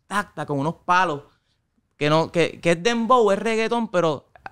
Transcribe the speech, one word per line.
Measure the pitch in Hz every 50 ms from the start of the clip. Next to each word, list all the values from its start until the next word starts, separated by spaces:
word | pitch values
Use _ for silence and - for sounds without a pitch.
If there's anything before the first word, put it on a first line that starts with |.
| _
tac, | - 190 202 202 - _
tac, | - 147
con | - 147 139
unos | 135 156 165 - _
palos | - 175 180 185 175 147 139 - _ _ _ _ _ _ _ _ _ _ _ _ _ _
que | - 139 151
no, | 156 160 160 -
que, | - 175 156 - - -
que | - 170 175
es | 170 170
dembow, | 233 240 233 226 214 262 254 226 196
es | 196 196
reggaetón, | 202 226 226 220 220 220 233 240 226 208
pero | - 180 165 160 147 120 - _ _ _ _ -